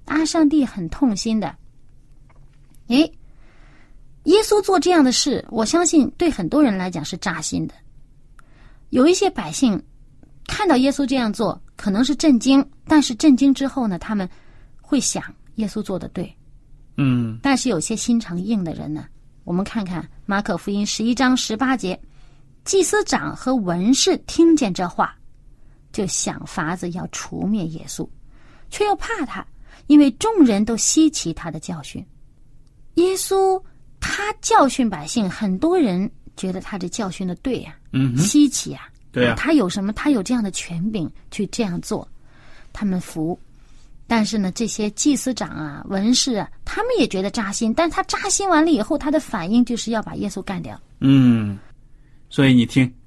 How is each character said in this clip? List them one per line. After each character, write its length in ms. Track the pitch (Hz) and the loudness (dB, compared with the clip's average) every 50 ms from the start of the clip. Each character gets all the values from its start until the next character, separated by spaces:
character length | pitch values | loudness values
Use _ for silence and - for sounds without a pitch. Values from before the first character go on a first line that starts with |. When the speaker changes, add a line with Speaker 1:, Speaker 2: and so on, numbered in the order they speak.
| - | -8
Speaker 1:
啊， 180 | - - 311 320 | -4 -2 0 0
上 240 | 302 - 330 311 285 | 0 2 2 4 4
帝 160 | 302 302 269 | 4 2 2
很 240 | - - 202 170 160 | 0 -2 -6 -8 -8
痛 280 | - - 285 247 202 180 | -2 0 0 0 0 0
心 220 | - 226 220 214 | -2 -2 -2 -2
的。 160 | 190 147 - - - - - - - - - - - - - - - - - - - - - - - - - - - - | -2 -4 -8 -12 -20 -20 -20 -20 -20 -20 -20 -20 -20 -20 -20 -20 -20 -20 -20 -20 -20 -20 -20 -20 -20 -20 -20 -20 -6 0
诶， 240 | 233 277 320 320 - - - - - - - - - - - - - - - - - - - - - - - | 2 2 2 2 0 -10 -20 -20 -20 -20 -20 -20 -20 -20 -20 -20 -20 -20 -20 -20 -20 -20 -20 -20 -20 -6 2
耶 140 | - 359 427 | 4 4 4
稣 200 | 427 - 427 415 | 6 4 2 2
做 180 | 381 - 381 339 | 2 2 2 2
这 120 | - 359 | 4 4
样 120 | 359 320 277 | 4 6 4
的 80 | 254 | 4
事， 320 | 233 - - 294 233 - - - | 4 2 0 0 -2 -4 -4 -6
我 140 | - 226 220 | -4 -2 -2
相 220 | 214 - 339 359 | 0 2 2 2
信 260 | - - 320 240 - - - | 4 4 4 2 2 0 0
对 120 | 349 320 | 0 0
很 180 | - - 175 156 | 0 0 -4 0
多 140 | 226 294 | 2 4
人 160 | 302 240 202 185 | 4 4 2 0
来 140 | 180 185 | -4 -4
讲 120 | 175 165 156 | -6 -6 -8
是 120 | - - 165 | -8 -10 -8
扎 240 | - 202 160 160 | -6 -6 -6 -6
心 240 | 151 - - - 160 | -8 -6 -6 -4 -6
的。 80 | 160 - - - - - - - - - - - - - - - - - - - - - - - - | -6 -10 -14 -20 -20 -20 -20 -20 -20 -20 -20 -20 -20 -20 -20 -20 -20 -20 -20 -20 -20 -20 -20 -14 -4
有 180 | - 254 254 330 | 2 4 4 4
一 60 | 370 | 4
些 160 | 381 403 370 | 4 2 -2
百 220 | - - 170 151 | -2 -4 -8 -8
姓 300 | 156 - 277 233 196 - - - - - - - - - - - - - - | -2 0 0 0 0 -2 -4 -10 -20 -20 -20 -20 -20 -20 -20 -20 -20 -18 -10
看 220 | - - - 415 370 | -8 -4 0 2 4
到 80 | 277 | 4
耶 160 | 254 254 277 | 4 4 2
稣 140 | 269 - 277 | 2 0 -2
这 100 | 233 277 | 0 0
样 160 | 262 240 214 | 0 0 -2
做， 280 | 190 - 226 175 - - - - - - | -2 -2 -2 -2 -2 -6 -10 -18 -18 -8
可 120 | - 208 | -4 -2
能 140 | 190 214 262 | 0 0 0
是 100 | 269 294 | 0 0
震 220 | - - 311 262 226 | 2 4 4 4 4
惊， 260 | - 254 269 269 262 - - - - | 4 4 4 4 4 2 -6 -16 -2
但 160 | - 311 302 | 4 4 4
是 140 | 254 - 247 | 4 2 -2
震 200 | - - 311 262 | 4 6 6 6
惊 180 | 220 269 277 262 | 6 6 4 4
之 140 | - 277 262 | 4 0 -2
后 200 | - 277 240 214 | -2 -2 -2 -2
呢， 100 | 185 160 | -2 -4
他 160 | - - 220 | -4 -4 -4
们 160 | 202 185 185 - - - - - - - - - - | -4 -4 -4 -8 -16 -20 -20 -20 -20 -20 -20 -20 -20
会 180 | - - 302 262 | -4 -2 0 0
想 240 | - - - 185 - - - - - - - | 0 0 -4 -4 -8 -10 -16 -20 -20 -14 -8
耶 120 | - 220 190 | -6 -6 -6
稣 140 | - 214 | -6 -6
做 160 | 208 - 190 170 | -6 -6 -6 -6
得 100 | - - | -8 -8
对。 220 | - 185 170 - - - - - - - - - - - - - - - | -8 -8 -8 -8 -10 -18 -20 -20 -20 -20 -20 -20 -20 -20 -20 -12 -4 0
Speaker 2:
嗯。 420 | 143 135 123 123 117 113 110 113 | 0 2 2 0 0 -4 -6 -4
Speaker 1:
但 140 | - 277 269 | 0 0 0
是 140 | 247 - 254 | 2 0 -2
有 100 | 208 156 | -2 -2
些 160 | - - 226 | -2 -4 -4
心 240 | 214 - - 240 233 | -4 0 0 0 0
肠 180 | 220 - 175 175 | 0 -2 -6 -6
硬 220 | 185 208 233 202 | -4 -2 -2 -2
的 120 | 180 160 - | -2 -4 -6
人 200 | - 156 147 151 | -8 -8 -8 -8
呢， 120 | 151 - - - - - - - - - | -10 -10 -14 -20 -20 -20 -20 -20 -18 -8
我 80 | - 165 | -4 -4
们 100 | 180 202 | -4 -4
看 220 | - - 226 196 | -2 -4 -6 -6
看 200 | 175 180 160 160 - - - - | -4 -6 -8 -10 -12 -16 -14 -6
马 160 | - 202 196 | -4 -2 -2
可 160 | 202 - 190 165 | -2 -2 -4 -4
福 120 | - - | -4 -4
音 160 | 202 202 208 | -4 -2 -2
十 200 | 202 - - 220 | -4 -4 -2 -2
一 100 | 233 247 | -2 0
章 220 | 220 262 254 254 247 | 2 2 2 2 2
十 180 | - - 220 | 0 -4 -4
八 220 | 220 269 254 262 - | -2 0 -2 -2 -2
节， 200 | - 180 185 - - - - - - - - - - - - - _ | -2 -6 -6 -8 -10 -18 -20 -20 -20 -20 -20 -20 -20 -20 -20 -16 _
祭 180 | - 370 392 349 | 0 2 2 2
司 180 | - - 427 403 | 2 0 0 0
长 280 | - - - - - 311 | 0 -2 -2 -2 -4 -8
和 220 | - - 262 262 | -6 -4 -2 -2
文 380 | 254 196 180 170 175 185 226 277 | 0 0 -2 -2 0 2 2 4
士 240 | - - 381 320 - - - | 4 4 2 2 0 -2 -4
听 260 | - - 339 339 320 | 2 4 6 6 6
见 200 | 302 - 190 170 | 6 4 0 -2
这 120 | - 180 | -4 -4
话， 300 | 175 - - 185 - - - - - - - - - - - - - - - - - - | -4 -2 -2 -2 -2 -2 -10 -20 -20 -20 -20 -20 -20 -20 -20 -20 -20 -20 -20 -20 -10 -6
就 120 | - 196 175 | -4 -4 -2
想 380 | - - - 214 151 151 151 | -2 -4 -4 -4 -6 -8 -12
法 300 | - - - 156 156 180 | -10 -6 -6 -4 -4 -4
子 160 | 175 - 175 | -4 -6 -8
要 160 | 170 180 160 165 - | -8 -8 -10 -10 -10
除 340 | - - - - - 170 190 | -12 -12 -10 -8 -6 -2 -2
灭 180 | 214 214 175 175 | -2 -2 -2 -6
耶 180 | 160 - - 147 | -8 -10 -12 -12
稣， 180 | - - - - - - - - - - - - - - - - | -10 -10 -10 -10 -12 -18 -20 -20 -20 -20 -20 -20 -20 -20 -20 -16
却 160 | - - 415 | -4 -2 0
又 80 | 415 392 - | 0 0 -2
怕 280 | - - 466 403 285 | -2 -6 -4 -6 -6
他， 200 | - - 196 - - - - - - - - - - | -6 -8 -12 -12 -14 -18 -20 -20 -20 -20 -20 2 6
因 100 | 294 294 | 6 8
为 140 | 294 277 | 8 6
众 320 | - - - 440 453 392 285 | 4 2 0 0 6 6 6
人 220 | 240 208 196 214 | 6 6 2 2
都 100 | - 226 | 0 0
稀 340 | 214 - - - 311 311 311 | -2 0 0 2 4 4 4
奇 240 | 311 - - 170 156 | 2 0 -4 -6 -6
他 160 | - - 170 | -6 -8 -10
的 80 | 156 160 | -10 -10
教 240 | - - 175 156 | -10 -10 -10 -10
训。 240 | 135 - - - 196 - - - - - - - - - - - - - _ - - - - | -10 -12 -14 -14 -14 -14 -18 -20 -20 -20 -20 -20 -20 -20 -20 -20 -20 -20 _ -20 -20 -4 0
耶 180 | 330 339 370 381 | 0 2 2 0
稣 440 | 370 - - 381 381 381 381 381 381 - - - - - - - - | -2 -2 -2 0 2 2 2 2 0 -4 -10 -20 -20 -20 -20 -14 -10
他 320 | - - 392 392 403 415 427 - | -8 -6 -6 -4 -4 -6 -6 -6
教 260 | - - 453 403 294 254 | -2 2 4 4 4 4
训 220 | - - 247 220 | 2 0 -2 -2
百 180 | 190 151 147 156 | -2 -6 -8 -4
姓， 220 | - 240 208 185 | -2 -2 -2 -2
很 280 | - - 220 190 185 185 | -2 -4 -2 -2 0 0
多 200 | 285 330 359 370 | 2 2 4 4
人 320 | 302 214 175 180 196 - - - - - - | 2 2 2 0 -2 -4 -6 -12 -18 -20 -12
觉 160 | - - 185 | -8 -8 -6
得 80 | 185 190 | -6 -8
他 180 | - - - 185 | -8 -10 -10 -8
这 120 | 180 175 | -8 -8
教 200 | - - 214 185 | -6 -6 -6 -6
训 160 | 165 - 190 | -6 -6 -6
的 80 | 180 180 | -6 -6
对 260 | - - 269 233 - | -6 -6 -6 -6 -6
呀， 120 | - 160 - - - - - | -6 -12 -18 -20 -16 -6 -2
Speaker 2:
嗯 200 | 131 135 131 120 | 0 0 0 0
哼。 20 | 131 | 0
Speaker 1:
稀 320 | 170 208 - 294 294 262 | 0 2 4 4 4 4
奇 220 | - - - 156 | 2 -2 -6 -8
呀。 100 | 143 - - - - - - - - | -10 -12 -14 -20 -20 -20 -20 -8 -2
Speaker 2:
对 100 | - 123 | 0 2
呀。 100 | 120 113 113 | 2 0 0
Speaker 1:
他 160 | - 285 330 | 0 2 4
有 140 | 285 202 175 | 4 2 2
什 140 | - 208 | -2 -2
么？ 120 | 190 202 214 | -4 -4 -4
他 160 | - - 302 | -2 0 0
有 120 | 285 214 | 0 0
这 120 | 185 - 254 | 0 0 -2
样 100 | 240 214 | -2 -2
的 80 | 196 | -4
权 400 | 185 - - - 170 165 180 220 | -6 -8 -10 -8 -6 -4 -4 -4
柄 180 | 214 208 156 - - - - - | -4 -4 -6 -6 -8 -14 -20 -14
去 160 | - - 202 - | -8 -6 -6 -6
这 160 | - - 226 | -4 -4 -4
样 160 | 190 175 165 | -4 -4 -6
做， 260 | - - 220 - - - - - - - - - - - - - - - - | -6 -6 -6 -8 -8 -10 -18 -20 -20 -20 -20 -20 -20 -20 -20 -20 -20 -18 -10
他 120 | - 214 | -6 -4
们 140 | 196 185 180 | -2 -2 -2
服。 400 | 170 - - 165 156 165 180 - - - - - - - - - - - - - - - | -4 -6 -6 -4 -4 -4 -4 -6 -10 -18 -20 -20 -20 -20 -20 -20 -20 -20 -20 -20 -6 -2
但 180 | 233 226 214 | 0 0 0
是 120 | 208 220 214 | 0 -2 -2
呢， 140 | 196 185 | -2 -4
这 160 | 175 - 233 202 | -4 -4 -6 -6
些 220 | - - 214 208 | -4 -4 -6 -6
祭 240 | 208 - - 302 285 | -4 0 0 0 0
司 180 | 220 - 262 247 | 2 -2 -4 -4
长 160 | - 202 - | -4 -6 -8
啊、 340 | - - 208 196 - - - - | -8 -10 -10 -10 -10 -12 -10 -6
文 260 | 196 190 202 226 254 | -4 0 2 2 2
士 200 | 254 - 277 233 | 2 2 0 -2
啊， 180 | 202 156 - - - - | -2 -4 -6 -10 -12 -10
他 180 | - - 381 440 | -8 -4 -4 -2
们 80 | 494 508 415 | 0 2 2
也 80 | 262 - | 0 0
觉 140 | - 185 | 0 -4
得 100 | 190 202 | -4 -4
扎 180 | - 240 208 196 | -4 -4 -6 -6
心， 240 | 202 - 233 220 233 | -4 -4 -2 -2 0
但 160 | - 339 330 | 0 0 0
他 140 | 302 370 - | 0 -2 -4
扎 260 | - - 392 - 403 | -4 -6 -6 -4 -2
心 180 | - - 403 381 | -2 -2 0 2
完 140 | 339 302 311 | 4 4 4
了 60 | 349 | 4
以 120 | 311 202 | 4 2
后， 160 | 214 - 320 285 | 2 -2 -2 -2
他 120 | 262 294 | 0 0
的 120 | 302 311 | 0 0
反 280 | - - - 196 160 175 | 0 -2 -6 -6 -2 2
应 140 | 220 240 240 | 2 4 4
就 140 | - 240 220 | 2 0 -4
是 140 | - 220 | -4 -4
要 120 | 233 220 196 | -4 -4 -4
把 100 | 170 156 | -6 -8
耶 120 | 151 - 202 | -6 -6 -6
稣 140 | - 196 | -6 -8
干 200 | 180 - 190 175 | -8 -8 -8 -8
掉。 160 | 151 117 104 - - _ - - | -8 -10 -14 -16 -20 _ -10 0
Speaker 2:
嗯， 580 | - 135 139 139 127 123 117 113 107 104 98 98 - - - - - - - - - _ - - - - | 4 6 6 8 6 6 4 2 0 -4 -6 -8 -12 -18 -20 -20 -20 -20 -20 -20 -20 _ -20 -20 -20 -8
所 160 | - - 139 | 0 2 4
以 80 | 131 127 | 6 6
你 120 | 123 117 | 6 4
听， 280 | 117 - 139 127 123 - - - | 4 2 2 2 2 -2 -10 -18